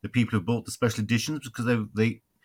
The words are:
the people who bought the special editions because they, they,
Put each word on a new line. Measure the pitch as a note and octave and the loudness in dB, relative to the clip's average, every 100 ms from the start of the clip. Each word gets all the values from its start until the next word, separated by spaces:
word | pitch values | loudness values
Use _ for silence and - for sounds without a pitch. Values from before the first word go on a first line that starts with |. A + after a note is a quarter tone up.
the | - | -2
people | B2 A2+ A2 | 0 2 0
who | |
bought | F2 A#2+ | 0 -2
the | - | -2
special | - A#2+ A2 | -2 0 0
editions | G#2+ A2+ A2+ D3+ | 0 0 0 -6
because | B2+ - A#2 | -8 -6 0
they, | A#2+ G#2 | 0 0
they, | G#2 A2+ A2 _ _ | 0 0 0 _ _